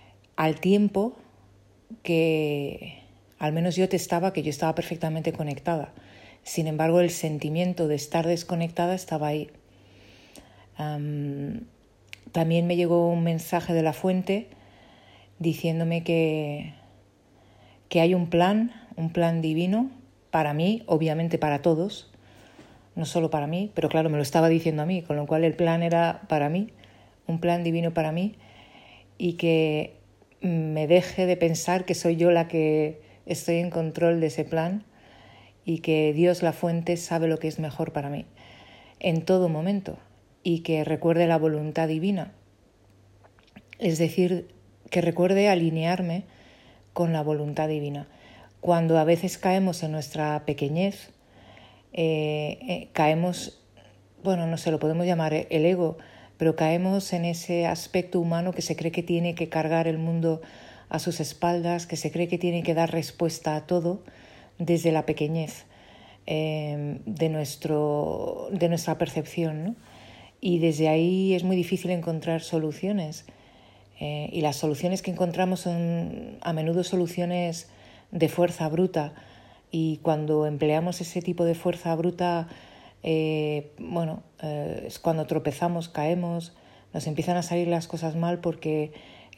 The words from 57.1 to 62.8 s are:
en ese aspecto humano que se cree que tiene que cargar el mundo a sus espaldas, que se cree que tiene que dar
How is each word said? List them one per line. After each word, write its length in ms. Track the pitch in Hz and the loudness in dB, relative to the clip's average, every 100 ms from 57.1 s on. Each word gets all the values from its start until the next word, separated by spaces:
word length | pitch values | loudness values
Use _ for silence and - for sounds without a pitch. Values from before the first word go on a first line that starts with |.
en 100 | 175 | -2
ese 400 | 170 170 - 175 | -2 -4 -2 0
aspecto 560 | 170 170 - 180 - 185 | 0 -2 -4 -4 -2 0
humano 320 | 170 170 180 | 0 0 -2
que 80 | 175 | -4
se 160 | - 156 | -4 -4
cree 160 | 160 | -4
que 100 | 170 | -4
tiene 320 | 170 170 170 | -2 0 0
que 140 | 170 165 | -4 -4
cargar 400 | 165 160 165 165 | -2 0 0 0
el 80 | 160 | -2
mundo 460 | 160 165 165 160 - - - - - | -2 0 0 -2 -6 -20 -20 -20 -8
a 80 | 160 | -6
sus 220 | 180 165 | -4 -4
espaldas, 640 | 151 - 175 175 170 170 170 | -6 -2 0 0 0 -4 -4
que 100 | 160 | -6
se 160 | 156 | -4
cree 160 | 165 175 | -2 -2
que 80 | 175 | -2
tiene 260 | 175 170 | -2 -2
que 120 | 165 | 0
dar 180 | 165 | 2